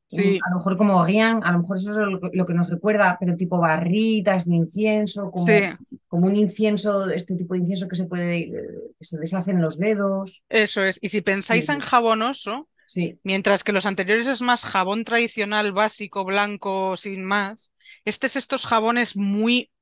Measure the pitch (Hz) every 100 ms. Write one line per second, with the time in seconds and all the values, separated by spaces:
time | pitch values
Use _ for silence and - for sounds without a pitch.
0 | _ - 202 190 180 180 196 185 208 185
1 | 165 208 226 226 175 175 175 185 202 214
2 | 202 180 170 185 175 170 175 160 208 208
3 | 185 180 180 175 175 175 165 160 175 208
4 | 226 214 196 185 175 170 160 202 214 214
5 | 208 202 190 175 175 208 190 - - -
6 | _ 170 185 202 208 - 214 202 208 196
7 | 190 165 180 180 175 185 175 190 185 180
8 | 175 180 175 170 165 - - - - -
9 | 165 156 160 185 185 185 160 151 208 202
10 | 196 196 190 - _ 220 208 214 190 185
11 | 208 208 190 196 - 233 240 285 - 247
12 | 226 220 233 277 202 247 - _ _ 185
13 | 170 - 190 190 202 196 - 202 202 190
14 | 185 220 247 240 247 240 - 190 185 220
15 | 220 233 233 220 202 214 208 190 214 -
16 | 208 202 185 202 208 202 202 190 190 185
17 | 202 190 190 202 196 220 - _ - -
18 | 214 - 262 277 - 262 - 226 220 240
19 | 226 196 196 202 226 247 - _